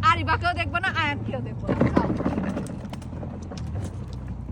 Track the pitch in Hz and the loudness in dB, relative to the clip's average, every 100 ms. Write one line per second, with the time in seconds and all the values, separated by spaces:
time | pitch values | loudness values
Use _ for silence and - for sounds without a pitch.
0 | 320 339 320 320 339 349 - 339 370 330 | 6 4 4 2 2 0 0 0 0 2
1 | 302 285 - 254 220 220 - 262 - - | 0 0 -2 -4 -4 -4 -2 4 6 6
2 | - - - - - - - - - - | 4 2 0 0 -2 -2 -4 -6 -8 -8
3 | - - - - - - - - - - | -8 -8 -8 -8 -8 -6 -4 -4 -4 -6
4 | - - - - - | -8 -8 -6 -6 -6